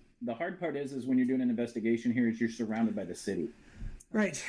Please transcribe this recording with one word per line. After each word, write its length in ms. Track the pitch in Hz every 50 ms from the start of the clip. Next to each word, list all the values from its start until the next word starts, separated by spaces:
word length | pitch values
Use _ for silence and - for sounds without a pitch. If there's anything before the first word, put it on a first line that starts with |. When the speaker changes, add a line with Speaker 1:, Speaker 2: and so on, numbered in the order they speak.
| - _ _ -
Speaker 1:
the 120 | 120 120 113
hard 260 | - 170 190 180 -
part 160 | 175 156 139
is, 160 | 143 139 131 139
is 120 | 127 120
when 120 | 135 127
you're 100 | 127 127
doing 140 | 123 131 127
an 80 | 127 123
investigation 600 | 113 117 120 120 - 113 107 113 117 113 - 123
here, 160 | 113 123 120 113
is 100 | 110 -
you're 100 | 120 113
surrounded 460 | - - 113 104 107 117 113 107 98
by 80 | 101 92
the 100 | 87 85
city. 340 | - - 101 92 87 78 - - - - - - - - - - - - _
Speaker 2:
Right. 320 | - 214 208 180 143 - -